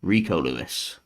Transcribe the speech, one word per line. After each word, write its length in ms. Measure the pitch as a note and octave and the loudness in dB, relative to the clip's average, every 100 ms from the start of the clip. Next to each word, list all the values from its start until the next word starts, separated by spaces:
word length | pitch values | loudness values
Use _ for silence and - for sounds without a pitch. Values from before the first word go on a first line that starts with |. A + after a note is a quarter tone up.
Rico 360 | F2 G#2+ A2 F2 | 4 2 4 0
Lewis. 600 | C2 B1 A#1 - - - | 0 -2 -6 -6 -8 -10